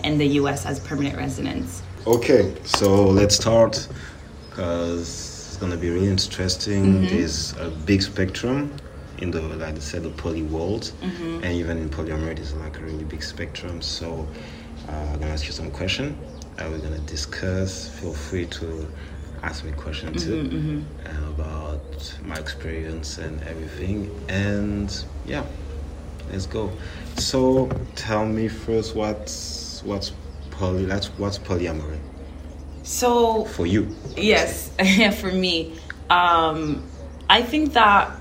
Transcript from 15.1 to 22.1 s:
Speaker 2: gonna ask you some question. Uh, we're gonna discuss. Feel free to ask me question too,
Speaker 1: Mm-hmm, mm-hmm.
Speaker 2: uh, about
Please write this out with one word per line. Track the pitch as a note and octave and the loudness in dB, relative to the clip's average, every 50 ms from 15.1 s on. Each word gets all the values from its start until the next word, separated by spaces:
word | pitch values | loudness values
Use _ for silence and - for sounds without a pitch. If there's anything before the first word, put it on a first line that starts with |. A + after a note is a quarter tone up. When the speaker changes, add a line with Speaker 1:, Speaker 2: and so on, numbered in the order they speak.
| D2 D2 | -2 -2
Speaker 2:
gonna | D2 D#2 D#2 | -2 -2 -2
ask | D2+ - | -4 -4
you | - - | -6 -6
some | - D#2+ D2+ | -8 -8 -6
question. | C#2+ D2+ F2 G2 - - C3+ D3 D3 - - - - - - - - - | -6 -4 -4 -2 -2 -2 -2 -4 -6 -8 -10 -12 -14 -14 -14 -12 -10 -8
Uh, | D#2+ D#2+ | -6 -6
we're | D#2+ D#2 | -6 -4
gonna | D2+ D2+ D2+ D2+ | -4 -4 -4 -6
discuss. | D2 - E2 D2+ - - - - F2+ F#2 F#2 F#2 F#2+ F#2+ - - - - | -6 -6 -6 -6 -6 -6 -6 -4 -2 0 0 0 0 -2 -2 -6 -10 -10
Feel | - - - E2+ D#2+ | -10 -8 -8 -8 -6
free | D2 - - F#2+ F2+ E2+ | -8 -6 -4 -4 -4 -4
to | E2 - - E2+ D#2+ D#2+ D#2+ D2+ D2+ - - - - - - - - - - - | -4 -6 -6 -6 -6 -6 -6 -8 -8 -8 -10 -12 -12 -12 -12 -12 -12 -10 -8 -6
ask | D#2+ D#2 - - | -6 -6 -6 -6
me | D#2 D2 | -6 -6
question | - - - D2+ - - D#2+ - | -6 -4 -6 -6 -6 -6 -4 -4
too, | F3 - D#3+ - D#3+ D3 | -2 -2 0 0 0 0
Speaker 1:
Mm-hmm, | - - | -2 -2
mm-hmm. | - D3+ D#3 D3+ D3 D3+ - - - - E2 D#2 D2+ D2+ | -2 -2 -2 -2 -2 -4 -6 -10 -10 -10 -8 -6 -4 -4
Speaker 2:
uh, | D2+ | -4
about | D2 D2 D2+ D2+ D#2 D2+ D2+ D2 D2 C#2+ - - C#2+ C#2+ - - | -4 -4 -4 -4 -4 -6 -6 -6 -6 -6 -6 -8 -10 -10 -10 -10